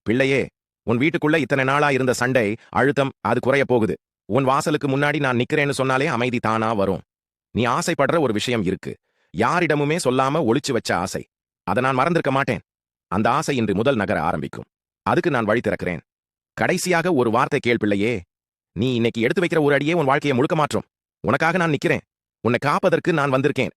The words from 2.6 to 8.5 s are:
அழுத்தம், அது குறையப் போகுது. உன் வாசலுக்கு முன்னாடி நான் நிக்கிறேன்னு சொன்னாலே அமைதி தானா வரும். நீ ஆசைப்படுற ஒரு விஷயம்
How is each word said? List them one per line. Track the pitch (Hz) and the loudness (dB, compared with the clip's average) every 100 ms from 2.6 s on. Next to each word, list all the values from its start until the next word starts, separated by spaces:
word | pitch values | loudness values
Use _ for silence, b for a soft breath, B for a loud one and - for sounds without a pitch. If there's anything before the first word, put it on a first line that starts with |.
| b | b
அழுத்தம், | - 131 143 135 - | 0 2 2 -2 -2
அது | 101 120 | -2 0
குறையப் | 117 139 127 | 0 0 2
போகுது. | 123 104 80 _ _ - | 2 0 -4 _ _ -4
உன் | 113 | 0
வாசலுக்கு | 131 139 165 151 135 | 2 0 0 -2 -2
முன்னாடி | 135 147 151 | 0 0 0
நான் | 139 120 | 0 0
நிக்கிறேன்னு | 131 151 143 | 0 0 0
சொன்னாலே | 135 131 131 156 | 0 0 0 0
அமைதி | 120 123 120 | -2 -2 -2
தானா | 110 110 110 | -2 -2 -2
வரும். | 110 98 90 _ _ _ _ _ | 0 -2 -2 _ _ _ _ _
நீ | 95 120 | -2 0
ஆசைப்படுற | 139 175 165 135 165 | 0 -2 -2 2 4
ஒரு | 135 | 2
விஷயம் | 104 127 | 0 -2